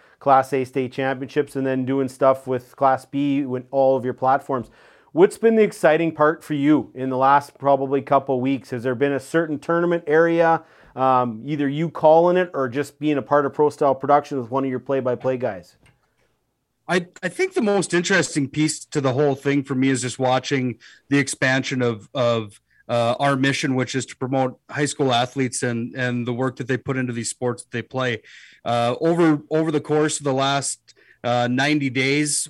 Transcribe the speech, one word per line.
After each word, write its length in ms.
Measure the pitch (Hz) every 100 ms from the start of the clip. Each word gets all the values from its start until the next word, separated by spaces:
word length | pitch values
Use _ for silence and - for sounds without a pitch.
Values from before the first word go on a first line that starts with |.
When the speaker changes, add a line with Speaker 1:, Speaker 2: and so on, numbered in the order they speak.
| _ _
Speaker 1:
Class 340 | - 131 131
A 100 | 139
state 280 | 131 139 127
championships, 640 | - 135 131 131 151 143 139
and 120 | 135
then 180 | 131 127
doing 240 | 135 131
stuff 380 | 127 135 131 131
with 280 | 127 - -
Class 300 | 135 131 -
B 400 | 143 143 139 135
with 200 | 127 127
all 260 | 139 135 135
of 80 |
your 120 | 120 123
platforms. 560 | 131 139 - 135 110 _ _ _ _
What's 260 | 151 196 -
been 180 | 226 220
the 60 |
exciting 540 | 214 - 170 156 165 160
part 280 | 151 160
for 120 | - 151
you 360 | 143 151 110 -
in 160 | 131
the 60 | 127
last 420 | 135 139 139 -
probably 420 | 139 139 135 139
couple 400 | 135 139 - 131
weeks? 300 | 127 139 -
Has 100 | 123
there 140 | 120 120
been 180 | 143
a 60 | 139
certain 400 | - 165 165 147
tournament 460 | - 170 175 170 170
area, 560 | 151 170 170 165 160 - _ - -
um, 480 | 131 127 123 110 135
either 240 | 151 143
you 220 | 143 165
calling 440 | - 156 160 175 180
it 140 | 180 151
or 120 | 131
just 300 | 120 143 -
being 200 | 151 147
a 20 |
part 240 | - 147 139
of 80 |
Pro 160 | 135 147
Style 240 | 139 143
Production 480 | 131 139 143 143 139
with 80 | 117
one 140 | 131
of 80 | 135
your 80 | 127
play-by-play 580 | 127 139 127 120 131 127
guys? 380 | 120 95 87 _ _ _ _ _ _ _ _ _ _ _ -
Speaker 2:
I, 180 | 175 175 -
I 80 | 185
think 240 | 175 381
the 80 | 370
most 320 | 214 202 165
interesting 560 | 180 175 190 160 151 135
piece 360 | - 156 - -
to 160 | 156
the 120 | 135
whole 220 | 127 147 135
thing 280 | 143 139
for 120 | 135 131
me 140 | 135
is 120 | 131
just 160 | 120 -
watching 640 | 127 127 - 139 127 113 - - -
the 100 | 139
expansion 640 | 135 - 135 131 131 135
of, 260 | 120 110 - 139
of, 440 | 120 117 107 - _ _ -
uh, 260 | 120 117 120
our 160 | 143 139
mission, 400 | 135 135 147 127
which 180 | 127
is 140 | 135 123
to 100 | -
promote 420 | 131 135 131 - -
high 180 | 135 147
school 280 | - 135
athletes 480 | 120 123 139 131 -
and, 340 | 127 117 120 131
and 320 | 127 123 120
the 60 |
work 220 | 120 131 127
that 120 | 131
they 80 | 127
put 220 | - 131
into 160 | 127
these 160 | 117 110
sports 320 | - 123 117
that 100 | -
they 120 | 120
play. 400 | 110 131 127 110 - - - - -
Uh, 300 | 120 117 123
over, 440 | 165 170 165 151 -
over 200 | 156 160
the 80 | 147
course 380 | 147 151 151 151
of 60 |
the 100 | 143
last, 460 | 131 135 139 131 - _ _ _ _ 120
uh, 220 | 120 120
ninety 400 | 123 139 151 139
days, 600 | 123 131 143 151 143 -